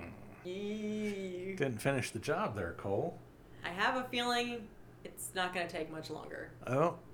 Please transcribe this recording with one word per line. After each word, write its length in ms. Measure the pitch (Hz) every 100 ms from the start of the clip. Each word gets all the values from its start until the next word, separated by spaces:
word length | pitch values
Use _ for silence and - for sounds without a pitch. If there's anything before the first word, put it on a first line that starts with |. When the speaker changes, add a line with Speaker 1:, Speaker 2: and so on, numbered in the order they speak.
| 82 - - - 180
Speaker 1:
Eee. 1120 | 190 208 214 214 214 208 196 190 180 185 190
Speaker 2:
Didn't 240 | 139 110
finish 300 | 143 139 -
the 80 | 113
job 360 | - 165 208 107
there, 180 | 85 -
Cole. 400 | 101 101 160 - - - - -
Speaker 1:
I 60 | 160
have 260 | 180 220 254
a 80 | 254
feeling 580 | 247 240 240 240 240 208 - - - 180
it's 240 | - -
not 200 | 185 180
gonna 160 | 185 175
take 200 | 170 156
much 200 | 160 160
longer. 420 | 156 - - - - -
Speaker 2:
Oh, 280 | 131 135 - -